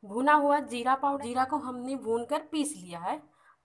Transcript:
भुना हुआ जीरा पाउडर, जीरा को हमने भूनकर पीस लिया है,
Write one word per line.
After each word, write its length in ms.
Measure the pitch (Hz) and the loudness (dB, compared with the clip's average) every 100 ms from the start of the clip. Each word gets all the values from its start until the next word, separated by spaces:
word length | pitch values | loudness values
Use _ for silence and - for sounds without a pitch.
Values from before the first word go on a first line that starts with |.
भुना 320 | 202 208 269 | -8 -2 4
हुआ 240 | 302 285 285 | 6 6 4
जीरा 340 | 285 240 240 269 | 2 -4 0 2
पाउडर, 280 | 277 277 | 2 0
जीरा 200 | 233 247 | -4 -2
को 120 | 262 294 | 0 0
हमने 380 | 254 247 247 269 | -4 -8 -6 -6
भूनकर 440 | 220 233 240 302 | -2 -2 0 -4
पीस 320 | 311 311 285 | -2 -2 -2
लिया 240 | 185 180 170 | -4 -12 -8
है, 200 | 180 294 - _ _ _ | -6 -6 -8 _ _ _